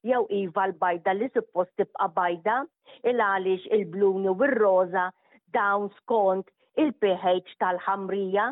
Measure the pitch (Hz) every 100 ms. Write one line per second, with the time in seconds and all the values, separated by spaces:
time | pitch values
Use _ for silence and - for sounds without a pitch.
0 | 220 254 208 202 190 196 190 175 180 175
1 | 196 196 254 226 - 175 180 - - -
2 | 190 175 180 175 185 240 320 _ - -
3 | 233 247 202 196 190 185 - 214 180 180
4 | 196 190 196 185 277 220 208 185 185 185
5 | 185 _ _ _ _ 240 202 202 202 -
6 | - 226 196 190 185 _ _ - 302 -
7 | 202 185 190 185 - - 185 180 196 196
8 | 190 196 190 196 226